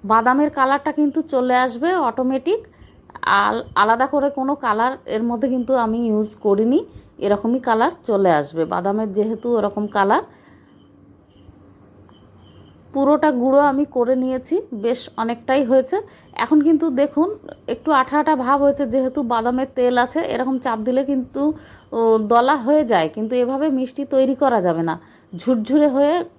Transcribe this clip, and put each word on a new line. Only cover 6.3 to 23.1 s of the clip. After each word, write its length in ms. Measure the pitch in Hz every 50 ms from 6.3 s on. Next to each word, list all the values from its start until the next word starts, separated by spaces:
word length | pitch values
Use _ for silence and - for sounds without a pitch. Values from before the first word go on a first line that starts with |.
| 208 - -
করিনি, 360 | 214 196 202 220 233 262 339 466 - - - - - _ - -
এরকমই 340 | 202 208 202 202 226 240 262 247 254
কালার 240 | 226 220 233 320 339 - _ -
চলে 220 | 220 196 196 185 165 151
আসবে। 220 | 143 143 160 160 160 160 180
বাদামের 360 | 180 175 196 202 214 220 214 190
যেহেতু 320 | 208 208 220 233 220 - 240 240 226
এরকম 260 | 208 208 202 208 208 208 208
কালার, 280 | 208 196 196 220 330 - - - - _ - - - _ _ _ _ _ _ _ _ - _ - _ _ _ _ _ - - - - - - _ _ - - _ - - - - - - - _ - - - - - - - - - - - -
পুরোটা 360 | 269 277 269 294 302 - 302 277 247
গুঁড়ো 200 | 240 269 262 277 285 294 269
আমি 120 | 269 294 294 -
করে 180 | 254 240 233 262 254 254
নিয়েছি, 340 | 254 262 254 254 - 320 392 440 - - 208 196
বেশ 160 | 233 254 240 - - - - 226
অনেকটাই 400 | 226 240 233 - - 262 277 277 226
হয়েছে। 260 | 254 269 262 - - 403 415 - - - _ - - - -
এখন 160 | - 311 302 285
কিন্তু 200 | 311 330 294 320 330 262 240
দেখুন 280 | 277 294 - 285 320 381 427 427 - - - - - - 233
একটু 140 | 247 - 320 302 269
আঠা 160 | 262 - 269 294
আঠা 140 | 294 320 311 254 254
ভাব 140 | 240 277 285 285
হয়েছে, 200 | 285 277 285 285 240 220
যেহেতু 260 | 269 262 262 254 302 277 226 247
বাদামের 360 | 226 226 240 247 254 262 269 -
তেল 180 | - 247 247 247 247 240
আছে, 160 | 247 - 311 339 - 254
এরকম 220 | 240 254 262 269 254 254
চাপ 140 | 262 226 220 214
দিলে 160 | 240 254 262 277 262
কিন্তু, 320 | 285 262 247 247 - 269 277 302 311 - - - - - _ _ - 226
ও, 20 | 226 226 226 220 220 208 233
দলা 240 | 233 240 262 302
হয়ে 260 | 285 226 240 294 302 302 226 226
যায়, 160 | 180 160 160